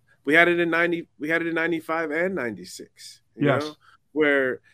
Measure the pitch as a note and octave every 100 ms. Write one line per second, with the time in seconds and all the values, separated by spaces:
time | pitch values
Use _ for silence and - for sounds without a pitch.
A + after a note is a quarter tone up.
0 | _ _ - D#3+ E3+ E3+ E3+ E3 F3 E3+
1 | E3 - D3+ E3 E3 E3 E3 E3 D#3 E3
2 | D#3+ D3+ F#3 F#3 B2 F#2+ F#3 - - _
3 | - - _ - C#3+ C3 D3+ D3+ _ _
4 | _ C#3+ D3 C#3 C3 A#2+ _